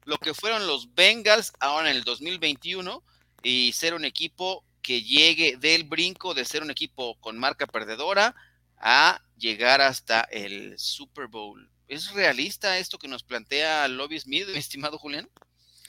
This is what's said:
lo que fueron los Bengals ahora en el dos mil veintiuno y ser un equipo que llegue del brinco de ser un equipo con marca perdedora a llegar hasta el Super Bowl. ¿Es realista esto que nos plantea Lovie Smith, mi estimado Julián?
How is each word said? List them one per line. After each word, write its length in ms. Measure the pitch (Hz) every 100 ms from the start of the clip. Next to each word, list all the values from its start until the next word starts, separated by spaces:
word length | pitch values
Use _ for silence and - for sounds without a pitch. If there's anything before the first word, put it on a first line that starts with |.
| 147
lo 120 | 151
que 160 | 160
fueron 320 | 147 214 220 190
los 300 | 135 120 -
Bengals 560 | 190 226 208 220 202 -
ahora 320 | 139 151 160
en 60 | 131
el 60 |
dos 180 | 120 120
mil 180 | 156 180
veintiuno 640 | 160 139 170 185 180 247 _ _ _ _
y 280 | 123 127 123
ser 200 | - 165
un 100 | 170
equipo 640 | 143 - 160 - 185 190 - _
que 220 | - 123
llegue 540 | 110 143 160 160 160 127
del 260 | 147 165
brinco 500 | 151 160 175 190 185
de 120 | 143 120
ser 180 | 151
un 80 | 151
equipo 480 | 131 156 - 120 113
con 180 | 113 110
marca 300 | 135 - -
perdedora 680 | 113 107 110 160 196 220 - - _ _ _
a 460 | 113 131 160 - _ -
llegar 440 | 117 104 120 139
hasta 400 | 139 127 - 113
el 580 | - 110 101 98 101 101
Super 480 | - - 143 - 123
Bowl. 420 | 110 104 107 104 _ -
¿Es 240 | 143 190
realista 640 | 196 170 123 170 - 202 185
esto 180 | 175 196
que 100 | 139
nos 160 | 123
plantea 640 | - 120 110 139 156 156 143
Lovie 320 | 127 147 156
Smith, 280 | 131 151 196
mi 100 | 185
estimado 400 | - 139 151 151
Julián? 320 | 147 143 - _ _ _ _ _